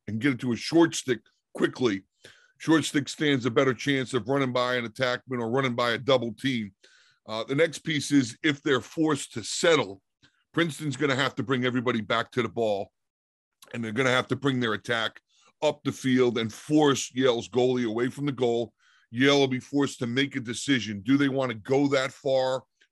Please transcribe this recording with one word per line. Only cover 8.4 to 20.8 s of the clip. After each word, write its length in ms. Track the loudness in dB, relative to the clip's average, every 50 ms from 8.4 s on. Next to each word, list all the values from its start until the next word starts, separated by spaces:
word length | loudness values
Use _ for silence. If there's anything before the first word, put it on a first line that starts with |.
| -2
if 180 | -2 -2 0 0
they're 180 | 0 0 0
forced 520 | 0 -4 -4 -2 0 0 0 -2 -4 -8 -12
to 100 | -12 -10
settle, 580 | -8 -4 0 4 4 4 4 2 0 -6 -16 _ _ _ _ _ _ _ _ _ _ -2
Princeton's 440 | -2 -2 -2 -2 -6 -6 -6 -4
gonna 180 | -2 0 0 0
have 220 | 0 0 -2 -2
to 60 | -4 -4
bring 200 | -2 -2 0 0
everybody 360 | 0 -2 -2 -2 0 -2 -2
back 320 | -2 -2 -2 -2 -2 -2 -4
to 100 | -4 -4
the 60 | -4
ball, 420 | -2 -2 -2 -2 -2 -2 -6 -10 _ _ _ _ _ _ _ _ _ _ _ _ _ _ -20 -14 -10
and 120 | -8 -6
they're 80 | -4 -2
gonna 180 | 0 0 2
have 180 | 2 2 0 0
to 80 | -2
bring 220 | -2 -2 -2 0 0
their 160 | 0 -2 -2
attack 460 | -4 -4 -4 -4 -2 -4 -4 -8 -10 _ _ _ _ _ _ _ -2 -2
up 180 | -2 -2 -2 -4
the 80 | -6 -6
field 460 | -4 -2 0 2 4 4 2 2 0
and 140 | -4 -6 -8
force 600 | -10 -4 0 2 4 6 4 4 2 -2 -6 -2
Yale's 340 | 0 2 2 2 0 -2 -2
goalie 380 | 0 2 2 2 2 0 -2
away 220 | -2 -2 -2 -2 -4
from 180 | -4 -4 -6
the 60 | -4 -2
goal. 400 | 0 0 0 0 0 -2 -4 _ _ _ _ _ _ _ -10
Yale 280 | -2 2 4 4 6 4
will 100 | 4 2
be 120 | 0 -2
forced 400 | -6 -2 0 0 0 0 -2 -4
to 60 | -6
make 300 | -4 -2 -2 -2 -2 -2
a 40 | -8
decision. 600 | -8 -8 -8 -6 0 0 0 0